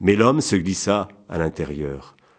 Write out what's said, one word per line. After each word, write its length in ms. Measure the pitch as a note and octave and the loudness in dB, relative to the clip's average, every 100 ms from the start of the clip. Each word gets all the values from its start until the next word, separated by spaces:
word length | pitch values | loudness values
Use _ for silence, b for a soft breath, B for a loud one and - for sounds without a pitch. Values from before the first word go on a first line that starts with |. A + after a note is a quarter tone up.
mais 160 | F#2 G2+ | 2 4
l'homme 240 | A2+ D3 | 4 2
se 160 | C#3+ G2+ | 2 0
glissa 500 | F2 F#2+ - G#2 F#2+ - - | 0 -2 -2 -2 -2 -10 -10
à 100 | F2+ | -4
l'intérieur, 800 | D#2+ - D2 D2 D2 C#2 - _ b | -4 -4 -8 -8 -8 -10 -14 _ b